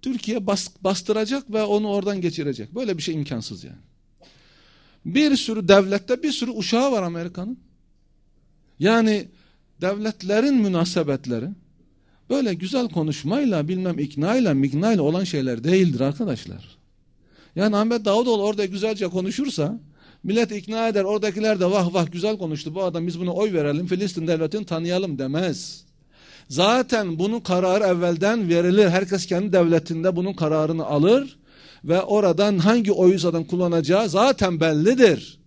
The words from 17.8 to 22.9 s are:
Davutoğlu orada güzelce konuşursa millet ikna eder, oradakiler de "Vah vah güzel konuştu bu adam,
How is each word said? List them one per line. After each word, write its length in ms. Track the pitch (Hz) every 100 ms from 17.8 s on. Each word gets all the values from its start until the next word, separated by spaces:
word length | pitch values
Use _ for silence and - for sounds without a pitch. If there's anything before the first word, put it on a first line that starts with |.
| 220 240 208
Davutoğlu 380 | 202 247 220
orada 220 | 202 208 196
güzelce 420 | 190 214 208 190
konuşursa 720 | 180 185 - 277 202 151 220 - _ - _
millet 280 | - 220 233
ikna 360 | 208 196 220 226
eder, 160 | 202
oradakiler 560 | 190 208 208 190 220 208
de 120 | 180
"Vah 220 | 202 175
vah 180 | 185 165
güzel 260 | 175 202 214
konuştu 380 | 175 147 156 165
bu 80 |
adam, 240 | 185